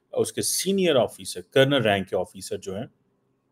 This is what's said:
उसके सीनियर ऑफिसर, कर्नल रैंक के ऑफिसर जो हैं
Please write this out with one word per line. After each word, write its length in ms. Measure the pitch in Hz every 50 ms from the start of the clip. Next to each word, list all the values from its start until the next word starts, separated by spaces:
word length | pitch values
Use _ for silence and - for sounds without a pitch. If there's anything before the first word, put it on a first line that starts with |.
| _ _ - 127
उसके 240 | 110 - - 120
सीनियर 540 | - - - - - 180 196 196 185 170 143
ऑफिसर, 460 | 123 107 98 - - 95 - - 92
कर्नल 400 | - _ - 131 135 135 143 135
रैंक 260 | 110 107 101 98 95 -
के 80 | 107
ऑफिसर 420 | 95 90 - - 98 92 - 107 95
जो 180 | - 98 92
हैं 140 | 101 135 151 _ _ _ _ _ _ _ _ _ _ _ _